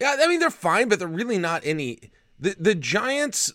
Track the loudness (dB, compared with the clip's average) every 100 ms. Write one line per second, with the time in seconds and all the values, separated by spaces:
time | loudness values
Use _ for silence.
0 | -2 2 4 4 0 0 2 2 2 0
1 | 0 -4 -2 -2 0 -2 -2 -4 -4 -8
2 | -16 _ _ -6 -6 0 0 0 0 -2
3 | 0 -2 -2 -2 -4